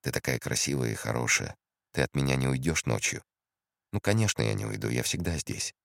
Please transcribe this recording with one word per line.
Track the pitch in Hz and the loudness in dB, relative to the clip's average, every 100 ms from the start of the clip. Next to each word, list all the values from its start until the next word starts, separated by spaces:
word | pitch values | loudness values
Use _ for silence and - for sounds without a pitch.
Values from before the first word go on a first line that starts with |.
Ты | 71 | -2
такая | - - 64 | -2 0 -2
красивая | - 57 - 69 60 | 0 -2 0 0 0
и | 52 | -2
хорошая. | 57 60 62 - - - _ _ _ | -2 0 2 0 0 -10 _ _ _
Ты | - | -2
от | 65 71 | 0 2
меня | 67 67 | 2 2
не | 65 | 2
уйдёшь | 67 67 80 - | 2 0 0 0
ночью?» | 55 - - - _ _ _ _ _ _ | 0 0 -4 -10 _ _ _ _ _ _
«Ну, | 104 | -2
конечно, | - 110 107 - | 2 2 2 2
я | 55 | 0
не | 52 52 | 0 -4
уйду. | - 53 | -4 -2
Я | 60 | 0
всегда | 58 - 87 80 | 0 0 0 -2
здесь. | - - - _ | -4 -6 -6 _